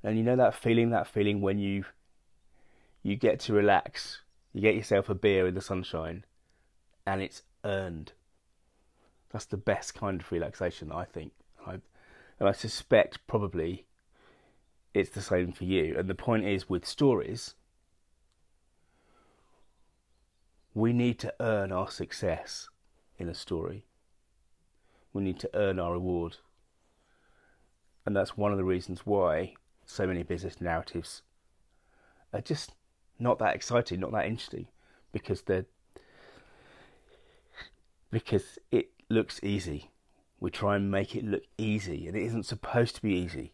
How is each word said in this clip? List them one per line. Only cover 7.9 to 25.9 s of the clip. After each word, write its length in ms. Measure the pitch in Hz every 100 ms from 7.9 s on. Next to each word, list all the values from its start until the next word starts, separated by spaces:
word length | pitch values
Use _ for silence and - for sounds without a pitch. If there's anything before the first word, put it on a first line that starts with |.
| 82 - - _ _ _ _ _ _ _ _ _ _ _
That's 160 | 107 -
the 100 | 101
best 380 | 104 98 -
kind 260 | - 104 92
of 100 | -
relaxation, 580 | 85 76 - 90 - 78
I 140 | 78
think. 280 | 90 - 76 _ _ - -
I, 80 | 92 - _ - - - -
and 80 | 98
I 40 |
suspect 760 | 98 110 - - 113 - - -
probably 600 | 110 101 90 80 92 _ _ _ _ - _ _ _ _ _ _
it's 180 | 101 92
the 120 | -
same 300 | 95 90 90
for 120 | 85
you. 300 | 90 95 78 -
And 140 | 95
the 40 |
point 320 | 95 - 113 101
is, 220 | 98 -
with 160 | 90
stories, 680 | - - 143 110 58 120 - - _ _ _ _ _ _ _ _ _ _ _ _ _ _ _ _ _ _ _ _ - _ _ _ _ _ _ _ _ _ _
we 180 | 107 113
need 260 | 120 120 120
to 140 | - -
earn 320 | 117 107 98
our 180 | 92 95
success 800 | - 85 - 95 80 - - - _ _ _ _ _
in 100 | 87
a 60 |
story. 500 | 78 - 85 - 98 _ _ _ _ _ _ _ _ _ _ _ _ _
We 100 | 98
need 160 | 98 90
to 100 | -
earn 240 | - 101 92
our 140 | 87